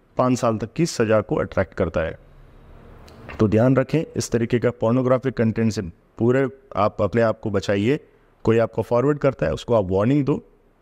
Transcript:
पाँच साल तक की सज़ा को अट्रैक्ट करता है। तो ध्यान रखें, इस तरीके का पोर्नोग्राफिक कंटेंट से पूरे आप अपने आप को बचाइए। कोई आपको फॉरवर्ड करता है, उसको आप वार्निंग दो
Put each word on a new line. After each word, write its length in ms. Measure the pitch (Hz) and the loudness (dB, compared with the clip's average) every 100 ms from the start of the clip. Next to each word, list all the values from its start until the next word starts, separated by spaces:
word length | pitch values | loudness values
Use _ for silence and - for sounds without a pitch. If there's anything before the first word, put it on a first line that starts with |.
| _ - | _ -2
पाँच 220 | 127 127 | 0 2
साल 200 | 120 110 | 0 -2
तक 140 | 113 | -4
की 140 | - 170 | -4 -2
सज़ा 340 | - 110 110 | 0 2 2
को 140 | - | 0
अट्रैक्ट 400 | - - - 95 | -4 -4 -4 -4
करता 260 | - 87 82 | -2 -2 -2
है। 180 | 80 82 - - - - - - - - - - - - | -4 -8 -18 -20 -20 -20 -20 -20 -20 -20 -20 -20 -10 -2
तो 80 | 110 | 2
ध्यान 280 | 104 123 131 | 4 4 2
रखें, 280 | 131 151 165 - | 0 -2 -4 -6
इस 140 | - | -4
तरीके 280 | 117 113 123 | -2 0 0
का 120 | 120 | -2
पोर्नोग्राफिक 640 | 113 113 123 127 127 135 | -2 0 0 2 0 -2
कंटेंट 380 | - 113 107 113 | -2 -2 0 -2
से 100 | 107 90 - _ - | -2 -8 -12 _ -2
पूरे 300 | 113 127 135 135 - - | 2 2 0 -4 -10 -2
आप 260 | 107 - | -2 0
अपने 200 | 104 117 | 0 2
आप 180 | 113 107 | 0 0
को 100 | 110 | -4
बचाइए। 500 | 101 - 101 107 151 - _ _ _ | -4 -2 0 0 -2 -6 _ _ _
कोई 140 | - 113 | 2 2
आपको 240 | 113 - | 2 -2
फॉरवर्ड 360 | 107 120 135 147 | -2 0 2 0
करता 280 | 139 - 156 | 0 0 -2
है, 60 | |
उसको 220 | - - | -4 0
आप 120 | 117 95 | 0 2
वार्निंग 340 | 92 110 147 | 0 2 2
दो 180 | 135 180 - _ _ _ | 0 -2 -6 _ _ _